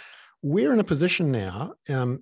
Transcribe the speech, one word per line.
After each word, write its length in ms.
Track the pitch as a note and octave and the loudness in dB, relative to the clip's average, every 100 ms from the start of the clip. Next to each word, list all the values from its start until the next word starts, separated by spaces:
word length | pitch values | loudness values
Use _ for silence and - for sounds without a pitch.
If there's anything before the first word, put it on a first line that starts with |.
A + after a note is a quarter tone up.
| - - - _ | -20 -20 -20 _
we're 280 | C#3 F3 C#4 | -2 0 4
in 80 | A#3 | 2
a 40 | |
position 480 | - C#3+ F3 - D#3+ | 2 0 0 0 0
now, 420 | A#2+ F#2+ F#2+ E3 - - | 0 -2 -6 -10 -10 -4
um, 320 | C3+ B2 C3+ | -2 -2 -4